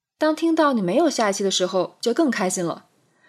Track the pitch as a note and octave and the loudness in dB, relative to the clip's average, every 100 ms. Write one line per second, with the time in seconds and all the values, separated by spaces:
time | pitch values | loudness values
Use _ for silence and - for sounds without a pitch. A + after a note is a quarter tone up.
0 | _ - D#4 D#4 E4 E4 D4+ B3 F3 G#3+ | _ -4 -2 0 0 2 2 2 0 2
1 | E4 C4 G#3+ G3 G3 - F3+ F#3+ E3+ - | 2 2 -2 0 -2 0 0 0 -2 -4
2 | A#3 A#3+ D#4 A#3 F#3+ F#3+ E3+ - _ _ | -4 0 0 0 -2 -2 -4 -6 _ _
3 | _ _ | _ _